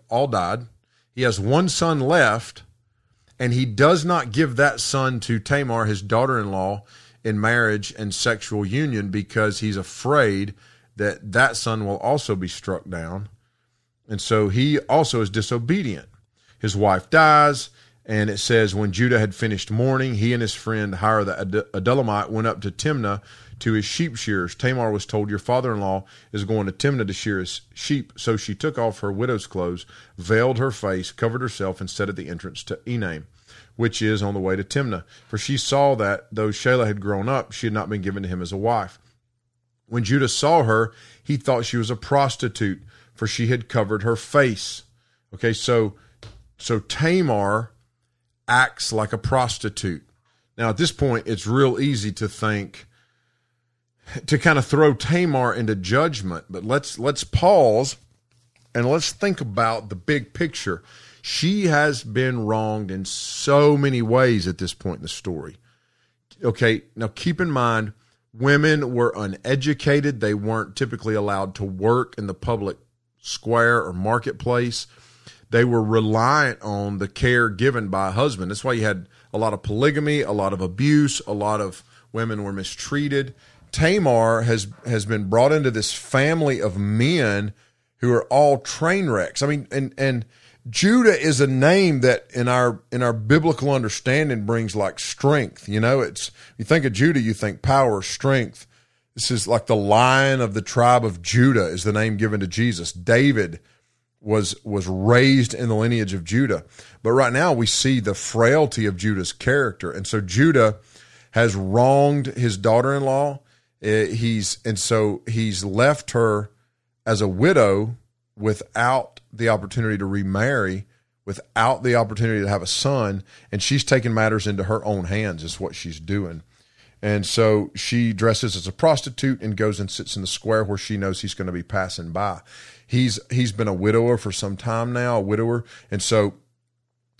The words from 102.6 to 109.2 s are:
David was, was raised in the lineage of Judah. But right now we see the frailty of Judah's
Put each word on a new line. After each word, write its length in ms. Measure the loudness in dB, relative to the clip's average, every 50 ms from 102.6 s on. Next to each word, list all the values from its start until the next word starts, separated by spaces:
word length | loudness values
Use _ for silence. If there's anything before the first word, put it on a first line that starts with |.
| 0 0 -2 -4 -8 -10
David 680 | -10 -4 0 4 4 6 6 4 4 2 0 -2 -4 -12 _ _ _ _ _ _ _ _ _ _ _ _
was, 320 | -4 -2 0 0 0 -2 -4 -8 -8
was 220 | -6 -4 -4 -2
raised 640 | -4 -2 0 4 4 6 6 6 6 6 4 2 0
in 160 | -2 -4 -2 -2
the 80 | 0
lineage 380 | 0 0 0 0 0 -2 -2 -4
of 100 | -6 -4
Judah. 400 | -2 0 0 0 0 -2 -4 -6 -10 _ -20 -20 -20 -12 _
But 100 | 0 2
right 200 | 4 4 4 4
now 200 | 2 2 2 2
we 140 | 2 2 0
see 340 | 0 0 0 0 2 0 0
the 140 | 0 -2 -4
frailty 720 | -6 -6 -4 2 4 4 6 6 4 2 2 0 -2 -2
of 100 | -2 -2
Judah's 360 | -2 -2 -2 -2 -2